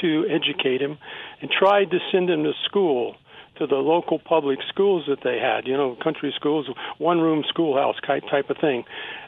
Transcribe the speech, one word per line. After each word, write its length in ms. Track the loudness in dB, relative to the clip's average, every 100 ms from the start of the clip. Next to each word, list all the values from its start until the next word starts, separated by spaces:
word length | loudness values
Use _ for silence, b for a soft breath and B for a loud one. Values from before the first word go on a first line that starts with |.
to 240 | 0 2 2
educate 520 | 0 -2 -2 0 0
him 160 | -2 -6 B B B B
and 100 | -4
tried 420 | 2 4 4 4
to 80 | 0 0
send 180 | 0 2
him 140 | 0
to 80 | 0 -2 -2
school, 500 | 2 2 2 -2 -6 _ B B -6
to 80 | 0
the 100 | 2
local 440 | 2 2 2 -2
public 400 | 2 2 2 -2 -4
schools 380 | 0 2 2 0
that 120 | -2
they 160 | -2 0
had, 260 | 0 0 0
you 120 | 0
know, 180 | 0 -2
country 300 | -4 -2 -6 -2
schools, 340 | 0 0 -2 -10 B B
one-room 440 | 0 2 4 2 0
schoolhouse 480 | -2 0 2 0 -2 -2
ki-, 220 | -4 0
type 200 | -2 -2
of 80 | 0
thing. 260 | 0 0 -4 B B B